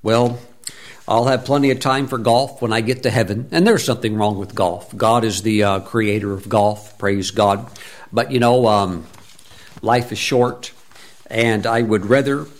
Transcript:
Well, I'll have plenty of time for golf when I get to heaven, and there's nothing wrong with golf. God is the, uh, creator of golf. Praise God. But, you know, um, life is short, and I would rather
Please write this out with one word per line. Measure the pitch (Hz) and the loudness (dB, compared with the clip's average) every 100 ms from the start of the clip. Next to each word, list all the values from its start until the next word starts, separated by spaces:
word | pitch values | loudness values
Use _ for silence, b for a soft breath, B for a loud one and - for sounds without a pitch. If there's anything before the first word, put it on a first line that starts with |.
Well, | 107 113 120 120 - - B B B B B | 2 2 2 -2 -14 -20 B B B B B
I'll | 110 123 | 0 2
have | 127 - | 0 0
plenty | 143 139 | 0 2
of | 127 | 0
time | 139 131 135 | 0 -2 -2
for | 127 | -2
golf | 113 117 135 - | 2 2 0 -4
when | 117 | -2
I | 110 | -2
get | 110 127 | -2 -2
to | - | 0
heaven, | 113 98 104 131 | 0 0 -2 -2
and | 165 196 | 2 4
there's | 208 - | 4 0
nothing | 120 110 107 | -2 -2 0
wrong | 107 101 | 0 -2
with | 95 - | -8 -2
golf. | 92 87 - - | -2 -2 -12 -2
God | 110 120 | 2 2
is | 113 95 | 0 -2
the, | 107 107 | 0 2
uh, | 101 98 | 2 0
creator | - 117 107 104 101 | -2 -2 0 -2 -4
of | 95 101 | -8 -2
golf. | 110 104 104 - - | 0 0 -2 -12 -6
Praise | 101 101 95 | -2 -2 -2
God. | - 104 101 120 B B B B | 0 2 2 -4 B B B B
But, | 110 123 | -4 -2
you | 127 | 2
know, | 120 127 117 | 4 4 4
um, | 104 95 87 82 - - - B B B B | 2 0 -4 -10 -20 -20 -20 B B B B
life | 107 123 120 | 0 0 0
is | 104 | -6
short, | - 127 123 117 - - - B B B B | -2 0 0 -2 -14 -20 -20 B B B B
and | 113 117 107 107 | 0 2 2 0
I | 117 | 0
would | 113 107 101 | 0 0 2
rather | 131 135 139 156 - | 2 2 -4 -6 -16